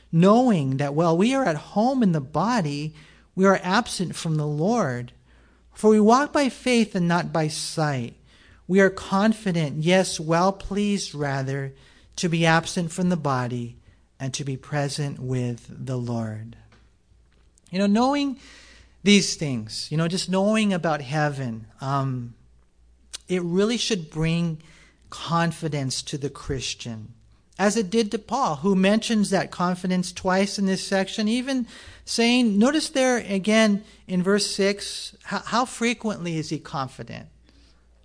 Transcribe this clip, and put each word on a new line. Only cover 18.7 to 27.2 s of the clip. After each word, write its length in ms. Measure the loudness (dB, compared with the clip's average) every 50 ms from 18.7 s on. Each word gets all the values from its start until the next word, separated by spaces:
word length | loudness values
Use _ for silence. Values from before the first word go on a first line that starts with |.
| -20 -20 -20 _ _ _ 4
these 320 | 6 6 6 6 4 -2
things, 520 | -4 -4 -4 -4 -4 -6 -8 -10 -12 -8 -4
you 80 | -2 -2
know, 100 | 0 0
just 220 | -2 -4 -4 -2
knowing 420 | 0 0 2 2 2 2 2 2 0
about 280 | 0 0 -2 -2 -2
heaven, 640 | -4 -4 -2 0 0 0 0 -2 -6 -6 -6 -8 -12 -16 -14 -8
um, 560 | -4 -2 -2 0 0 -2 -4 -6 -8 -10 -14 -18 -20 -20 _ _ _ _ _ _ _ _ _ _ _ _ -20 -16 _ -4
it 140 | -4 -2
really 360 | -2 0 0 2 2 2 0 0
should 340 | -2 -2 -2 -4 -4 -6
bring 500 | -4 -2 0 0 2 0 0 -2 -4 -6 -10 -18 -20 -20 -20 -20 _ _ _ -18
confidence 920 | -16 -12 -6 -2 0 0 0 0 -2 -4 -6 -6 -4 -4 -4 -4 -4 -6 -8
to 140 | -8 -8 -6
the 120 | -6 -8
Christian, 840 | -8 -8 -8 -8 -6 -6 -6 -8 -8 -10 -10 -12 -12 -12 -14 -16 -20 -20